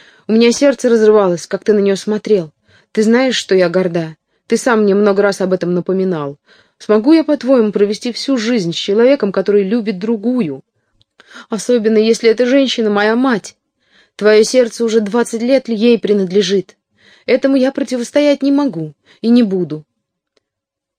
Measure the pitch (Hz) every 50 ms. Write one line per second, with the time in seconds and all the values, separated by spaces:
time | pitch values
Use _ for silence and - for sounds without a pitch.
0 | - _ _ _ _ - 220 226 233 233 233 - 277 285 247 - - 247 233 220
1 | 220 214 214 214 202 185 175 160 - - - 185 - - 208 208 196 196 196 185
2 | - 208 214 214 - 208 214 190 160 151 _ _ _ _ _ _ _ _ - 214
3 | 220 220 233 247 262 262 220 - - - 190 190 180 170 170 185 185 180 165 175
4 | 160 160 156 _ _ _ _ _ _ - 233 226 - 262 233 220 214 202 190 202
5 | 208 208 196 196 202 202 190 - 190 185 185 180 175 175 180 175 170 - 185 190
6 | 190 190 175 156 147 143 143 - _ _ _ _ _ _ _ - - - 208 220
7 | 214 277 330 320 311 302 294 277 - 247 269 247 214 214 - 208 208 202 214 -
8 | - 247 226 - - - 269 247 208 226 254 226 175 170 160 - - - 196 220
9 | 233 254 285 277 214 202 180 196 180 - 202 208 196 190 226 240 208 214 202 180
10 | 180 208 233 208 196 240 254 247 202 151 135 131 - _ _ _ _ _ _ _
11 | _ _ _ _ _ _ - - - - 233 202 - - 247 233 208 220 220 214
12 | 220 226 226 - - 226 214 214 247 240 269 277 269 240 - - 226 214 208 202
13 | 208 214 226 240 262 269 240 185 - - - _ _ _ _ _ _ _ _ _
14 | _ _ _ - 202 214 214 214 226 - - 254 247 220 - - 233 226 214 226
15 | 214 196 190 240 233 - - 220 233 240 277 262 - - 233 202 220 240 233 196
16 | - 190 208 202 190 175 180 208 196 175 202 190 180 _ - _ _ _ _ _
17 | _ _ _ _ _ - 240 262 - 269 269 269 254 269 269 - 269 - 254 247
18 | 240 - - 294 294 294 285 277 269 277 277 277 285 269 170 165 156 151 - _
19 | _ _ _ _ - 226 233 247 240 196 190 185 175 143 151 156 151 _ _ _
20 | _ _ _ _ _ _ _ _ _ _ _ _ _ _ _ _ _ _ _